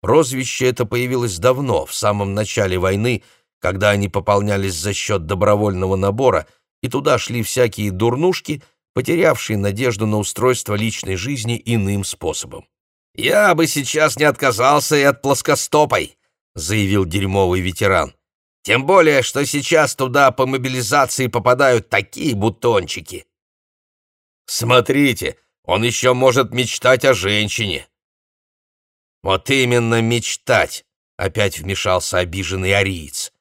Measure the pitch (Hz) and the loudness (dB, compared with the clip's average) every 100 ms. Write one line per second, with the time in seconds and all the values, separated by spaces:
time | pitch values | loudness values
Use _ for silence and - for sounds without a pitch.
0 | - 143 143 131 127 - 127 123 110 120 | 4 2 2 -2 -6 -2 -2 0 -2 -2
1 | 123 127 120 87 117 131 139 87 - - | -2 -2 -2 0 0 2 0 -2 -2 -4
2 | 104 104 98 98 107 - 98 92 92 101 | -2 0 -2 -4 -2 -2 0 0 0 0
3 | 117 113 _ _ _ _ 87 95 104 101 | 0 -2 _ _ _ _ -4 0 2 2
4 | 101 101 95 101 104 101 98 85 95 98 | 0 -2 0 0 2 -2 -2 -4 -6 -6
5 | - 101 80 98 101 104 107 92 92 95 | -4 -4 -2 -2 2 2 2 -2 -2 0
6 | 98 107 135 87 - _ _ _ 123 120 | 0 2 2 0 -4 _ _ _ -6 -2
7 | 147 127 - 120 110 - 120 104 104 92 | 0 0 -2 -6 -4 0 0 0 -6 0
8 | 113 123 175 180 - 147 _ _ _ - | 0 2 0 -2 -6 -10 _ _ _ -6
9 | - 170 165 135 - 104 101 104 127 110 | -2 2 2 0 -2 -2 -2 -2 -2 -2
10 | 110 107 101 - 127 123 - 104 110 - | -2 -2 -4 0 0 0 -2 -4 -4 -6
11 | - 95 113 139 110 117 - 117 98 101 | -8 -6 -6 -6 -4 -6 -2 -2 0 -2
12 | 95 - 82 - - - _ _ _ _ | -4 -6 -6 -6 -10 -16 _ _ _ _
13 | _ - 127 208 208 160 165 147 131 156 | _ -4 0 4 4 2 0 0 -4 0
14 | 151 120 151 - 139 110 127 143 - 151 | 0 2 0 2 0 2 2 2 2 2
15 | 143 135 139 139 - 143 - 151 151 104 | 2 0 -2 -2 0 -2 0 0 2 0
16 | 78 _ _ _ _ - 80 107 98 101 | -4 _ _ _ _ -12 -2 0 2 2
17 | 92 92 95 98 92 92 92 90 101 92 | 0 -2 0 2 2 2 -2 -2 2 2
18 | 73 _ _ _ _ _ - 117 135 190 | 0 _ _ _ _ _ -2 -2 4 4
19 | 160 139 120 139 143 147 131 160 147 - | 6 4 0 -2 -2 -4 2 2 2 0
20 | 131 135 139 - 131 131 127 127 110 127 | -2 4 4 4 -2 -2 -4 -4 0 2
21 | 131 - 127 120 104 127 139 120 - 101 | 0 0 -2 0 2 4 4 4 2 -2
22 | 98 - 156 107 110 92 120 107 85 - | -2 -4 -4 0 -2 0 0 0 -2 -12
23 | 80 - _ _ _ _ _ _ _ _ | -12 -18 _ _ _ _ _ _ _ _
24 | _ _ _ _ - - 117 123 117 139 | _ _ _ _ -10 -6 4 4 4 2
25 | 143 117 73 - _ _ - 92 120 117 | 2 0 -6 -10 _ _ -4 -2 0 0
26 | 127 127 131 123 117 120 123 - 123 127 | 0 4 4 4 0 -2 -4 0 2 4
27 | 139 95 95 104 104 - 107 73 - _ | 4 2 0 -2 -2 -4 -4 -6 -10 _
28 | _ _ _ _ _ _ _ _ _ _ | _ _ _ _ _ _ _ _ _ _
29 | _ _ 95 95 - 135 123 120 113 117 | _ _ -4 -2 0 2 4 2 2 2
30 | 113 117 - - - 113 80 - _ _ | 2 0 -2 -10 0 2 2 -4 _ _
31 | _ - 95 110 104 - 80 95 101 92 | _ -8 -6 -2 -2 -2 -6 -4 0 0
32 | - 92 90 92 87 92 92 98 98 90 | 0 -2 -2 -4 -6 -4 0 2 0 -4
33 | 71 - - _ | -10 -12 -12 _